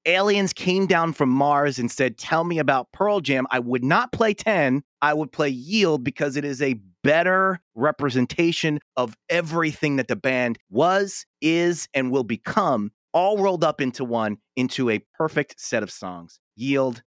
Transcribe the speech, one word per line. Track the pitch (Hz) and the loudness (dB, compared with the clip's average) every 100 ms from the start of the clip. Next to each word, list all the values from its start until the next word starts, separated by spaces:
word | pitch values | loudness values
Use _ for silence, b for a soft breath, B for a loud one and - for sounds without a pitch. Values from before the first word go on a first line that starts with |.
| 156 | 0
aliens | 180 202 202 190 | 0 2 2 0
came | - 185 185 190 | -2 -2 0 2
down | 175 165 | 2 2
from | 147 139 | 0 2
Mars | 131 143 143 147 127 | 2 2 2 0 -2
and | 120 | -4
said, | - 131 110 | -2 -2 -2
"Tell | - 165 170 | -2 -2 0
me | 165 | 0
about | 143 135 123 | 2 0 0
Pearl | - 202 208 | -2 0 0
Jam," | 143 135 131 | 0 -2 0
I | 127 | -2
would | 120 127 | -2 -2
not | 127 190 247 | 2 2 0
play | - 226 | 0 0
ten. | 208 - 196 139 135 - - | 0 0 2 2 0 -4 -2
I | 147 | 0
would | 151 147 | 0 -2
play | - 147 | -2 -2
Yield | 127 135 214 185 151 | -2 -4 0 2 2
because | 127 - 147 135 | -2 -4 -4 -2
it | 143 | -4
is | 131 | -2
a | 143 117 95 _ | -2 -2 -8 _
better | 139 156 180 185 190 185 _ 113 | 2 4 4 2 2 -2 _ -2
representation | 147 147 147 127 123 - 170 170 160 147 _ - | -2 0 0 0 0 2 0 0 -2 -2 _ -4
of | 123 - - | -4 -6 -4
everything | 170 165 170 160 - 151 139 | -2 0 0 -2 0 -2 0
that | 127 | -2
the | 110 | -2
band | 135 127 123 113 _ | 0 0 0 -4 _
was, | 101 165 190 202 - - - | 0 2 2 0 -6 -16 -4
is, | 151 165 175 175 - | 0 2 0 -2 -4
and | 139 127 | -4 0
will | 135 | 0
become, | 113 113 - - 180 123 104 _ _ | -2 -4 -2 0 2 0 -2 _ _
all | 160 190 214 | 0 2 2
rolled | 196 180 160 | 2 2 0
up | 147 | 0
into | 131 - 127 | -4 -4 -4
one, | 117 110 104 _ - | -2 -2 -4 _ -4
into | 127 - 123 | -4 -2 0
a | 107 - | -2 -4
perfect | - 156 156 143 - | -4 -2 -2 -4 -8
set | - 120 | -6 -4
of | 104 | -4
songs. | - 95 87 85 _ _ - | -10 -12 -12 -16 _ _ -8
Yield, | 131 139 131 120 - | -2 0 0 -4 -14